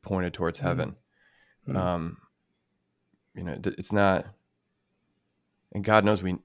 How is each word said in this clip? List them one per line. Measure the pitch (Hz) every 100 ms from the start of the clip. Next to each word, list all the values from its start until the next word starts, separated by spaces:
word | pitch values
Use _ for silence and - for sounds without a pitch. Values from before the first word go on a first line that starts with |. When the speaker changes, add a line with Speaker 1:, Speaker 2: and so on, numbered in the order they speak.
Speaker 1:
pointed | - 95 87
towards | - 82 -
Speaker 2:
Mm. |
Speaker 1:
heaven. | 87 - - - _ _ _ _ _ _ -
Speaker 2:
Mm. | 95
Speaker 1:
Um, | 90 87 85 82 _ _ _ _ _ _ _ _ _ _ _
you | 92
know, | 87 -
th-, | 85 -
it's | -
not, | 104 98 92 - - _ _ _ _ _ _ _ _ _ _ _ _ _
and | 101 101
God | 107
knows | 104 101
we, | 92 90